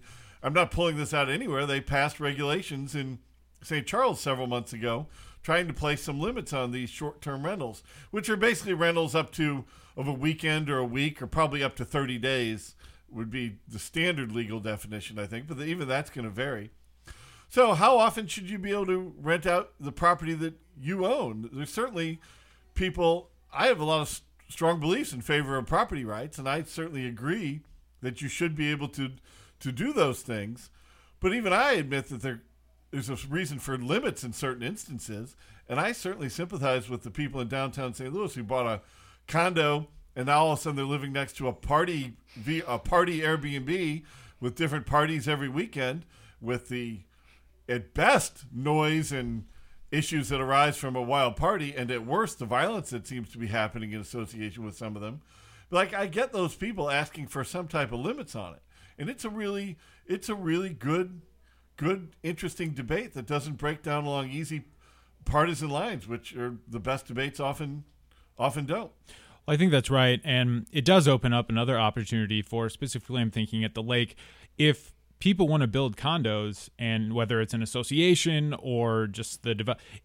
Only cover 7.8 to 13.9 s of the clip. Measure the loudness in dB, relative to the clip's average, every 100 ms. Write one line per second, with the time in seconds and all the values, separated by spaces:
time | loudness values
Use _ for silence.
7.8 | -18 -20 -8 -4 -2 2 4 2 0 2
8.8 | 4 4 2 2 0 0 0 0 -6 -16
9.8 | -14 -6 -4 0 0 0 0 0 2 0
10.8 | 0 0 0 -2 -4 2 2 2 -2 -2
11.8 | -4 -2 0 0 0 2 0 -2 -8 -18
12.8 | -20 -20 -14 -10 -6 -4 -6 -8 -12 -12
13.8 | -6